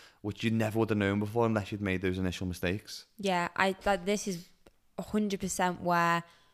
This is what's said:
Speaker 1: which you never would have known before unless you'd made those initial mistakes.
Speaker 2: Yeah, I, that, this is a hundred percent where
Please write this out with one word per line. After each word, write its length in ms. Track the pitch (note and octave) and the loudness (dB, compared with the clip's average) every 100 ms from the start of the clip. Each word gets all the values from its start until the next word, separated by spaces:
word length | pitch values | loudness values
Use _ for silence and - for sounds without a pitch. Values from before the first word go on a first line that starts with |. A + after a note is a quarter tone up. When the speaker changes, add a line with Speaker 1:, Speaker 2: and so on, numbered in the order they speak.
| - _ | -20 _
Speaker 1:
which 220 | G#2 F#2+ | -8 -4
you 60 | A2+ | 0
never 280 | A2+ A2 A2 | 2 2 2
would 100 | A2 | 2
have 80 | G#2 | 2
known 220 | G2 G2+ | 2 2
before 260 | G#2 A#2 A#2 | 0 2 2
unless 260 | A2 G2 | 2 -2
you'd 100 | G2+ | -4
made 200 | G2+ F#2 | -2 0
those 160 | F#2+ F#2 | 0 0
initial 280 | F#2 - F#2 | 0 -2 -4
mistakes. 580 | F2 F2+ G2 - - - - | -2 -2 -2 -6 -16 -16 -6
Speaker 2:
Yeah, 320 | G3 F3+ E3+ - | -2 0 -2 0
I, 200 | F#3+ F#3+ | 0 0
that, 220 | G3+ G3 F3 | 0 0 2
this 200 | G#3 G3+ | -2 -2
is 220 | F3 - _ - _ _ - | -6 -10 _ -20 _ _ -14
a 60 | |
hundred 360 | F3+ G#3+ G#3 G3 | -4 0 0 -2
percent 420 | F#3+ - F3+ F3 | -4 0 0 0
where 420 | F3 E3+ E3+ E3+ - - _ | 0 2 4 2 -2 -16 _